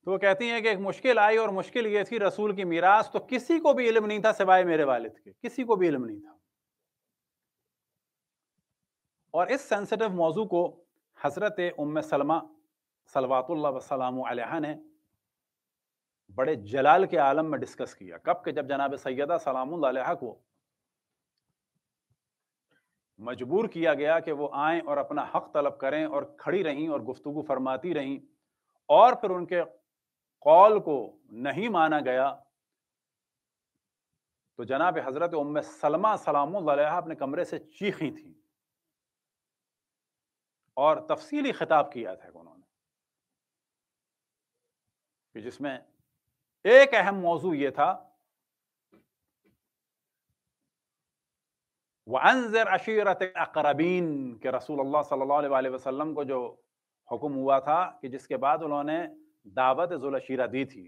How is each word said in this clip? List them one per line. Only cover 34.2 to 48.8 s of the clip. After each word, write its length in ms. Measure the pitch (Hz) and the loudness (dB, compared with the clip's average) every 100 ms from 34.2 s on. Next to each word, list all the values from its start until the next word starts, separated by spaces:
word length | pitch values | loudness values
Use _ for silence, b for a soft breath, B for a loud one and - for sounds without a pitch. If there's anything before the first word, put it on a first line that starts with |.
| _ _ _ - | _ _ _ -16
तो 60 | |
जनाब 340 | 117 135 175 165 | -6 -2 0 -2
हजरत 360 | 131 135 170 | -6 -4 -4
उम्मे 280 | 165 143 151 | -4 -4 -6
सलमा 540 | 147 - 151 160 214 202 | -8 -4 -2 0 0 -2
सलामुल्लाह 580 | - 147 143 202 151 143 | -2 -2 -2 -2 -2 0
अलैहा 200 | 151 170 | 0 -2
अपने 180 | 160 | -8
कमरे 300 | 156 135 151 | -10 -6 -6
से 140 | 165 117 | -6 -8
चीखी 520 | - _ 202 - 147 | -14 _ -6 -4 -8
थी 220 | 104 - - _ _ _ _ _ _ _ _ _ _ _ _ _ _ _ _ _ _ _ _ _ _ _ - | -10 -20 -20 _ _ _ _ _ _ _ _ _ _ _ _ _ _ _ _ _ _ _ _ _ _ _ 0
और 300 | 147 151 - | 2 2 -2
तफसीली 420 | 151 - 294 277 | -6 -4 -4 -4
खिताब 380 | 202 165 156 - | -4 2 2 2
किया 220 | 123 107 92 | -6 -10 -12
था 120 | 90 | -18
उन्होंने, 320 | 85 82 90 _ _ _ _ _ _ _ _ _ _ _ _ _ _ _ _ _ _ _ 480 _ _ _ _ _ _ _ | -20 -20 -20 _ _ _ _ _ _ _ _ _ _ _ _ _ _ _ _ _ _ _ _ _ _ _ _ _ _ _
कि 60 | 113 | -16
जिसमें 420 | 113 120 143 127 _ _ _ _ _ _ _ _ | -14 -12 -12 -12 _ _ _ _ _ _ _ _
एक 300 | 185 254 277 | 8 10 10
अहम 200 | 233 196 | 6 0
मौजू 380 | 196 175 165 180 | -2 -2 -2 -2
ये 160 | 151 139 | -2 -2
था, 180 | 131 151 208 - _ _ _ _ _ _ _ | 0 0 -2 -10 _ _ _ _ _ _ _